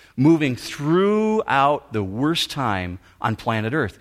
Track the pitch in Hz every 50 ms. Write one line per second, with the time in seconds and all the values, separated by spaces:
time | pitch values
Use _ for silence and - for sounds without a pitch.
0 | - - - 120 135 151 165 156 151 135 123 - - - - - 143 151 165 185
1 | 196 202 214 214 220 220 220 220 - - 131 139 139 143 147 123 - - 113 107
2 | 98 95 98 113 139 151 170 160 - - - 147 131 113 101 92 90 87 90 -
3 | _ - _ - - 117 110 - - 117 113 110 107 113 135 156 127 - - -